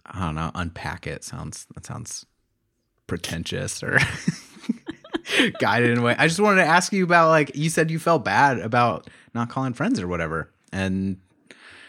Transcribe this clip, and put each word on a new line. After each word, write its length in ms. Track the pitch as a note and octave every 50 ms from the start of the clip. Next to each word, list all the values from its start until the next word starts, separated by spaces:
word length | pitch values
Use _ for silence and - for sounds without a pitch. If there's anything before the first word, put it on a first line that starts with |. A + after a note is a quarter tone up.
| -
I 140 | - - F#2
don't 160 | F#2 D#2+ D#2
know, 160 | D#2 E2 - -
unpack 540 | F2+ F2+ F2 - - - D3 - E3 - -
it. 160 | - - -
Sounds, 420 | - - - - - - - - - -
that 120 | - -
sounds 400 | - - - A#2 - - - - _ _ _ _ _ _ _ _ _ _ _ _ _ _ _ _ -
pretentious 720 | F#2 F2 - - E2+ E2 F2 - - - - - - -
or 160 | - - - - - - - - - - - - - - - - - - - -
<laughs> 800 | - - - - - E5 - - - - - - C4 G3+ - -
guided 320 | C3 G#2 G#2 A#2 A#2+ A#2+
in 80 | A#2 A#2+
a 20 |
way. 140 | A#2+ A#2+ A#2+ -
I 80 | D3 D#3+
just 140 | E3 F#3+
wanted 200 | G#3 G#3+ G3 F#3 F3
to 40 | D3+
ask 240 | E3 F3+ F#3 -
you 140 | G#3 G3 F#3
about, 240 | E3+ F3 E3+ E3 D#3+
like, 260 | D#3+ D#3 D3 C#3 -
you 140 | D3 D3+ D#3+
said 200 | - F3 D#3+ D#3+
you 100 | E3 D#3+
felt 260 | - E3+ E3+ C#3+ G#2+
bad 340 | G2 G2 A#2 C#3 C#3+ B2+ A2+
about 500 | - A2+ A#2+ A#2+ B2 A#2 F#2 E2 - - - - _ _ -
not 160 | A#2 A#2 A#2
calling 240 | - C3+ C3+ C3 B2
friends 280 | - - A3 C4+ A#2
or 60 | F2+ F2
whatever. 440 | F2+ E2+ E2 D#2 E2 D#2+ - - _ _ _ _ -
And 440 | F#2+ F#2+ F#2 F#2+ F#2+ F#2+ G2 F#2 F#2 _ _ _ _ _ - - - - - - - -